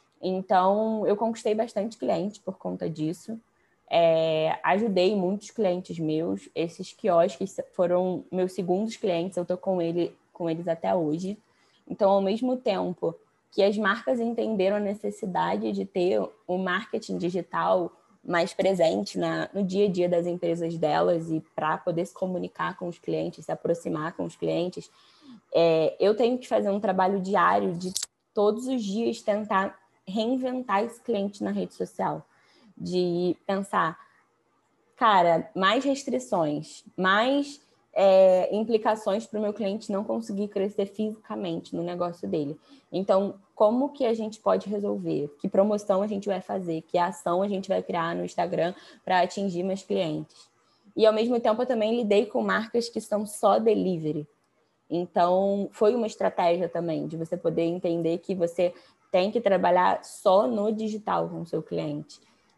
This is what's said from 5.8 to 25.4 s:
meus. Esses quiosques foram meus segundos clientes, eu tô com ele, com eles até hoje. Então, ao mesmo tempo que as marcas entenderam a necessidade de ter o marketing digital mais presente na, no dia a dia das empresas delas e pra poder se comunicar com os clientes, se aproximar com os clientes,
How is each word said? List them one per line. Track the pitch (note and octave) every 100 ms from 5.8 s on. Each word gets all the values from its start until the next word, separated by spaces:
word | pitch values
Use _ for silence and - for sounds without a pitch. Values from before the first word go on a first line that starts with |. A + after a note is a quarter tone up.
| F#3 E3+
meus. | D#3 D#3 F3 G3 - -
Esses | E3 - F3+
quiosques | - G#3 E3+ F#3 - F#3+ - -
foram | - F3 F3+ F#3 E3 -
meus | F3+ F#3
segundos | G3 F3+ F#3 A3 -
clientes, | G#3 E3+ F#3 F3+
eu |
tô | E3+ F3+
com | G3 F#3
ele, | E3+ F3 E3+ - _
com | - E3+
eles | E3 F3
até | E3 F#3+ F#3+
hoje. | D3+ D#3+ F#3 G#3+ _ _ _ _ -
Então, | - G3
ao | G3
mesmo | G3 A3 B3+ B3+
tempo | B3 F#3 F3+ F3+ E3+ - _ _ _
que | -
as | G3 G#3
marcas | G3+ A3+ - B3
entenderam | A#3 A#3 A3 G#3+ F#3 G#3
a |
necessidade | G#3 G#3 G#3 G#3 G3+ F3+ E3+ G3+ A3
de | G3 F#3+
ter | F#3+ F3+ G#3+ - - -
o | F3+
marketing | F#3 F#3 - A3+ - F3+
digital | F3 F3+ E3 E3+ F3 F#3+ E3+ - _ _
mais | - F3 F#3
presente | - F#3+ F#3+ E3 G3 G3+ F#3
na, | E3 D#3+ -
no | F#3+
dia | F#3 F#3+ G#3
a |
dia | F3+ F3
das | E3+ E3+
empresas | F3 F3 E3+ E3 E3
delas | D3+ D#3 F3+ E3+ E3
e | D#3+ -
pra | - D#3 D#3+
poder | - E3 F#3
se |
comunicar | - F#3 F3+ F3+ - E3 F#3
com | F3
os | E3+
clientes, | - D#3+ E3+ E3 D#3+
se |
aproximar | D#3+ - E3+ - D#3+ D#3+ -
com |
os | E3+ -
clientes, | E3 D#3+ F3+ F3 - _ _ _ C#4+ A#3